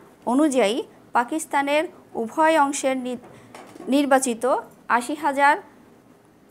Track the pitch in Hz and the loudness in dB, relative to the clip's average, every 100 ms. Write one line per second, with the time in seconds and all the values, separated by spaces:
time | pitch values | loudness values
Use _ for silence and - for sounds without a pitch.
0 | - - - 254 311 254 202 247 440 - | -12 -12 -2 2 2 2 2 0 -6 -16
1 | - - 247 311 - 294 277 294 320 - | -4 -2 -2 -4 -4 -2 0 0 -2 -8
2 | - - 226 - 311 320 277 285 269 262 | -14 -8 -6 0 2 4 2 0 -2 -4
3 | 247 247 - - - - - - - 269 | -4 -10 -12 -20 -20 -20 -20 -16 -2 0
4 | 285 262 262 226 247 339 453 - - 226 | 4 2 2 -2 -2 -2 -4 -16 -4 -2
5 | 247 294 311 277 285 339 - - - - | -2 -6 -4 2 2 2 -4 -20 -20 -20
6 | _ _ _ _ _ | _ _ _ _ _